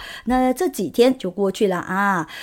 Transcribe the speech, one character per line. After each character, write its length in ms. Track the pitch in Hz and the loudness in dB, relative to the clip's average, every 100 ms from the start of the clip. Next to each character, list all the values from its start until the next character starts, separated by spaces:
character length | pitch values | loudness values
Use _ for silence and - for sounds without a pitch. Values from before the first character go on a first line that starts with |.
| - - - | -10 -12 -2
那 260 | 254 254 | 2 2
这 160 | 254 359 | 2 -2
几 220 | 277 170 | -2 -2
天 260 | - 240 254 | 4 4 4
就 140 | 185 | -4
过 220 | 185 196 | -2 -2
去 160 | 185 208 | 2 0
了 100 | 180 | 0
啊， 500 | - 185 202 185 - - | -2 0 2 0 -2 -8